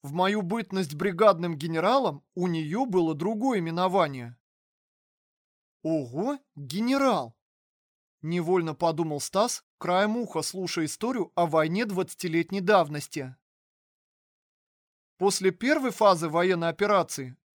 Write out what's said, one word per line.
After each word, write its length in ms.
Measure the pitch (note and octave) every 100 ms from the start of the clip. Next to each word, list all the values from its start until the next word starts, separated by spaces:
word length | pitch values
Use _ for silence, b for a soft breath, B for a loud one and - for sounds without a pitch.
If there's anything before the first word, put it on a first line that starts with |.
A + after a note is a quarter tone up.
В 100 | C#3+
мою 280 | D#3+ F#3 G#3+
бытность 540 | F3 A#3 G#3+ F#3+ E3 D3
бригадным 640 | G#3 F3 G#3+ E3+ F3 D3+
генералом 680 | E3 E3 F#3 C4+ A3+ D3 _ -
у 120 | F3+
неё 380 | E3 D3+ G3 C4
было 300 | F#3 E3 D3+
другое 440 | F3+ A3 C4 A3+
именование. 760 | E3 E3 F#3 F#3+ D#3 C3+ A#2+ A#2+ _ _ _ _ _ _ _ _ _ _ _ _ _ _
«Ого, 580 | D#3+ D#3+ B2 C3 A3+ C#4+ _ D3
генерал!» 800 | C#3 F3 A#3 C#4 C4+ F#3+ A#2+ _ _ _ _ _ _ _ _ _
невольно 540 | D3+ F3 E3 F#3 E3 D3+
подумал 460 | E3+ D#3+ D#3+ D3
Стас, 420 | - F#3+ A3 - _ _
краем 400 | F3+ F3+ G#3 A#3
уха 240 | A#3 E3
слушая 440 | D3+ F#3 F3+ - D#3
историю 460 | - A3+ C4 D#3+ -
о 100 | E3+
войне 400 | D#3 D#3+ F3+ A3+
двадцатилетней 760 | F#3 F3+ - F3+ E3 E3+ G3
давности. 760 | F3+ G3+ D3+ D3 - D#3 C3 B2+ _ _ _ _ _ _ _ _ _ _ _ _ _ _ _ _ _ _
После 340 | G3 - F#3+
первой 400 | F3+ B3 D#4 C4
фазы 360 | - G#3 F3 E3
военной 420 | E3 F3+ F3+ E3+
операции 680 | D#3+ G3+ G3+ D#3+ - B2+ B2+ _